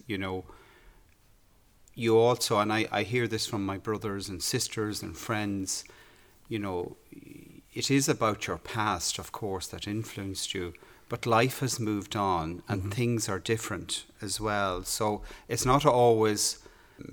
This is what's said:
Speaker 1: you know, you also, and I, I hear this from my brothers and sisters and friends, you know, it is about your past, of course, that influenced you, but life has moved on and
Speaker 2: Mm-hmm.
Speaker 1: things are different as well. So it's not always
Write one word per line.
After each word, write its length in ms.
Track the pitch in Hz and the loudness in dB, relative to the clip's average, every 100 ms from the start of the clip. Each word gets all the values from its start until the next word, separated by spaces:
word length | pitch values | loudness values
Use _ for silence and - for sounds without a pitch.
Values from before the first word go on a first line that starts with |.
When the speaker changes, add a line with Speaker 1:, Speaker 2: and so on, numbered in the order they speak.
| - | -8
Speaker 1:
you 100 | 98 | -6
know, 280 | 95 92 - - - - - - _ _ _ _ _ _ _ _ - | -4 -6 -10 -18 -20 -20 -20 -20 _ _ _ _ _ _ _ _ -16
you 220 | - 113 113 | -2 4 6
also, 400 | 117 123 - 107 | 6 4 2 2
and 140 | 104 | 4
I, 140 | 110 110 | 2 2
I 120 | 104 | 0
hear 240 | 101 123 117 | 0 0 0
this 200 | 107 - | -2 -2
from 200 | 107 98 | -2 -2
my 100 | 98 | -4
brothers 520 | 110 104 110 98 95 | -4 -4 -4 -6 -6
and 140 | 90 | -6
sisters 600 | - 127 - - 107 98 | -2 -2 -2 -2 -4 -4
and 140 | 95 87 | -8 -8
friends, 680 | - 107 104 98 95 - - - - - - _ - | -4 -2 -2 -2 -4 -6 -10 -20 -20 -20 -20 _ -8
you 100 | 113 | -6
know, 380 | 101 90 - - - - - - - - - | -4 -4 -6 -10 -20 -20 -18 -20 -20 -20 -14
it 160 | - 120 | -4 2
is 180 | 139 143 | 2 2
about 380 | 139 110 104 - | 2 0 0 -4
your 120 | 85 | -6
past, 600 | - 113 107 90 - - | -6 -2 0 0 -2 -4
of 140 | 90 | -8
course, 340 | - 104 95 - | -8 -6 -6 -8
that 180 | - 104 | -10 -6
influenced 680 | 107 110 - 98 95 - | -6 -6 -8 -8 -6 -6
you, 180 | 95 87 85 - - - | -4 -6 -10 -20 -20 -10
but 180 | 117 120 | -4 4
life 340 | 113 127 - | 4 4 2
has 180 | 131 - | -4 -2
moved 360 | 107 104 95 107 | -2 -2 -2 0
on 460 | 98 87 80 87 - | 2 0 -2 -6 -4
and 140 | 98 | -4
Speaker 2:
Mm-hmm. 80 | 98 | -2
Speaker 1:
things 380 | 113 120 120 107 | 0 0 0 -2
are 100 | 95 | -2
different 640 | - 113 - 92 85 - - - | -2 -2 -2 -6 -6 -8 -10 -10
as 180 | 104 92 | -8 -4
well. 440 | 107 104 98 92 | 0 0 0 -2
So 380 | 92 - 107 104 - - - | -4 -2 0 -2 -6 -12 -6
it's 180 | 117 127 | 0 4
not 180 | 139 | 6
always 760 | 147 123 120 113 110 107 - - - - - - - | 6 8 8 8 6 4 0 -2 -12 -20 -20 -18 -14